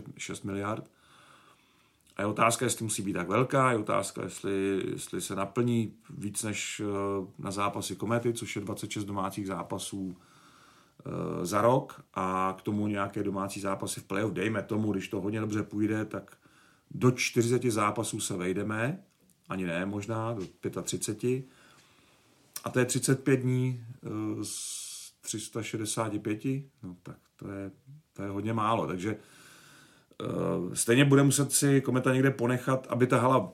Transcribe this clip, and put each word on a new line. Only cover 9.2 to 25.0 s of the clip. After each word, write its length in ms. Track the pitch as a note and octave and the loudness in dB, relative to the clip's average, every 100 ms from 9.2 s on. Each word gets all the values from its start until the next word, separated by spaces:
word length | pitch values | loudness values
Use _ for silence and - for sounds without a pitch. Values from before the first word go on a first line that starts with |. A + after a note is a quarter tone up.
| F#2+ G2+ F#2+ | -4 -4 -4
zápasů, 720 | F2 F2 G2 - G2+ F#2+ F2+ - - - - - - _ - - | -6 -6 -6 -6 -6 -8 -8 -18 -20 -20 -20 -20 -20 _ -16 -8
eh, 400 | F2 E2+ E2 F2 | -6 -4 -4 0
za 140 | G#2 | 4
rok, 440 | A#2 C3+ C#3 - - | 6 4 2 -10 -10
a 400 | F#2+ F#2+ F#2+ F#2+ F#2+ | -4 -2 0 0 -2
k 40 | |
tomu 240 | - G#2 G#2 | -2 0 0
nějaké 360 | G2+ G2 G#2+ | 0 -2 -2
domácí 380 | G2 F#2+ G2 G2+ | -2 -2 -4 -4
zápasy 400 | G2 G2 G2+ - | -4 -4 -4 -8
v 40 | |
playoff, 280 | - F#2+ A2 | -4 -2 0
dejme 300 | F2+ G#2 G#2+ | 0 0 0
tomu, 300 | F#2+ G#2+ G#2+ | 0 0 0
když 160 | G2 - | 0 -2
to 120 | G2+ | -4
hodně 200 | F#2+ A2 | -2 -2
dobře 220 | G#2+ G#2 | -2 -2
půjde, 420 | - G#2 G#2+ G#2+ | -2 0 0 0
tak 320 | G#2+ G2 - - _ _ _ _ _ | -2 -6 -10 -18 _ _ _ _ _
do 200 | - B2 | 2 4
čtyřiceti 600 | B2+ - B2 A#2 B2 B2 | 4 2 2 4 2 2
zápasů 500 | G#2+ G#2 G2+ G#2+ A2 | 2 2 0 -2 -4
se 160 | - F#2+ | -4 -2
vejdeme, 680 | F2+ F#2 G#2+ G#2+ B2 F#3 - _ _ _ - | -2 -2 -2 -2 -2 -4 -10 _ _ _ -8
ani 180 | F#2+ F2+ | -4 -2
ne, 200 | E2+ F#2+ | -2 -2
možná 460 | G2+ G#2 A2+ A2+ | -4 -4 -4 -2
do 100 | A2+ F2 - | -4 -8 -8
pětatřiceti. 840 | G2 - - F#2 - G#2+ B2 C3 C3 - - - _ _ _ _ _ _ _ - | -6 -4 -4 -4 -4 -2 0 -2 -4 -18 -20 -20 _ _ _ _ _ _ _ -12
A 60 | - | -2
to 80 | B2+ | 2
je 60 | |
třicet 400 | B2 C3 - C3+ | 2 2 2 2
pět 120 | - C3 | 4 2
dní, 480 | B2+ B2+ B2+ B2 A#2 B2+ | 4 2 0 -2 -10 -12
eh, 420 | A2+ G#2+ G#2+ G#2+ | -8 -6 -4 -4
z 680 | G#2 - - - - - | -6 -8 -10 -10 -12 -14